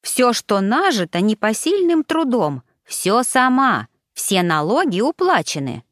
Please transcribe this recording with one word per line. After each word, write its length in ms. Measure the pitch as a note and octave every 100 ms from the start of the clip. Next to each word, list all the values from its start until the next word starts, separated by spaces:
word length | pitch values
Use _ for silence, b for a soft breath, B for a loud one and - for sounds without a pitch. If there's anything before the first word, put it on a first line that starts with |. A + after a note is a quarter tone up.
«Всё, 320 | - - B3
что 280 | A#3 - G3+
нажито 600 | F#3+ B3 F#4+ B3 F3 F3
непосильным 800 | G3+ G#3+ G#3+ A3 - G4+ F4 E4
трудом, 600 | D4+ D#4+ D4+ A#3+ D#3 C#3 - _
всё 400 | _ - F3+ A3+
сама, 640 | B3+ C4 B3+ B3+ C4+ D#3 G#2+ _ _
все 300 | - - F#3+
налоги 580 | F3 D#3 D3+ B3+ F4 F#3
уплачены». 800 | B3+ E4 F#4 C#4 - D#3 C#3 F2 _